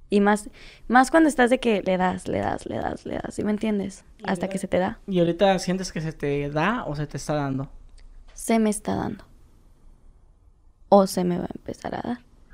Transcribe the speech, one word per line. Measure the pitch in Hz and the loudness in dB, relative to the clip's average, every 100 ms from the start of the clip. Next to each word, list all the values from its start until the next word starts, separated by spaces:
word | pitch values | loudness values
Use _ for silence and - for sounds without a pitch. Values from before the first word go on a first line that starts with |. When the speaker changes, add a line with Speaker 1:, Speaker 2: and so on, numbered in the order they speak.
| - | 0
Speaker 1:
Y | 202 | 2
más, | 202 208 - - - - - | 4 2 -2 -20 -20 -18 2
más | 240 262 | 4 6
cuando | 330 311 | 6 4
estás | 240 240 | 4 2
de | 247 | 4
que | 240 202 | 2 0
le | 180 185 | 0 2
das, | 185 185 - | 2 -2 -4
le | 196 | -2
das, | 101 - - | -2 -4 -6
le | - | -6
das, | - - - | -4 -6 -8
le | |
das, | - - | -8 -8
¿sí | - | -6
me | 208 | -4
entiendes? | 208 220 208 190 - - - | -2 -2 -2 -4 -10 -20 -12
Speaker 2:
Y | 208 | -4
Speaker 1:
Hasta | 185 190 | -4 -4
Speaker 2:
le | |
Speaker 1:
que | |
Speaker 2:
das. | 190 | -6
Speaker 1:
se | 196 | -2
te | 175 | 0
da. | 190 220 - | 0 -4 -2
Speaker 2:
¿Y | 180 | 2
ahorita | 170 170 196 180 | 2 4 2 2
sientes | 180 185 185 | 0 -4 -4
que | 170 | -6
se | 160 | -8
te | - 143 143 143 | -4 -2 -2 -2
da | 151 180 240 | -2 0 -2
o | - | -6
se | 147 147 | -6 -6
te | 139 | -8
está | - | -4
dando? | 151 139 135 135 - - - - - - | -4 -2 -4 -8 -14 -20 -20 -20 -20 -20
Speaker 1:
Se | - - 226 | -12 0 2
me | 214 | 2
está | 208 - 190 | -2 -4 -4
dando. | - 196 - - - _ _ _ - - - _ _ _ _ _ _ _ - | -4 -8 -18 -20 -20 _ _ _ -20 -20 -20 _ _ _ _ _ _ _ 4
O | 202 190 | 6 6
se | - | 0
me | 180 175 | -2 -2
va | |
a | - | -6
empezar | - - - - | -10 -14 -10 -8
a | - | -8
dar. | - 247 - - - | -8 -10 -12 -20 -20